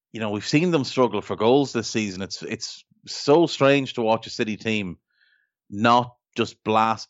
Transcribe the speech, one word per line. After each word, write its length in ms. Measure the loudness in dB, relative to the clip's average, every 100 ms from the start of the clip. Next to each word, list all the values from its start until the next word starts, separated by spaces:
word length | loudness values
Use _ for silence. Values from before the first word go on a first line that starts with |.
| _
you 80 | -8
know, 100 | -6
we've 160 | -6 0
seen 240 | 2 2
them 140 | 0
struggle 380 | 0 0 0 0
for 140 | -6 0
goals 360 | 2 4 2
this 180 | -2 -4
season. 320 | -4 -4 -6
It's, 200 | -10 -10
it's 420 | -10 -10 -12 -16 _ _ -16
so 400 | -6 4 4 4
strange 480 | 2 2 4 0
to 80 | -4
watch 240 | 0 -2 -2
a 40 |
City 260 | -6 -6 -4
team 420 | -4 -4 -4 -10 _ _ _ _ _ _ _
not 440 | 0 4 4 2 -8 _ -4
just 260 | -4 -4
blast 440 | -2 2 2 0 -6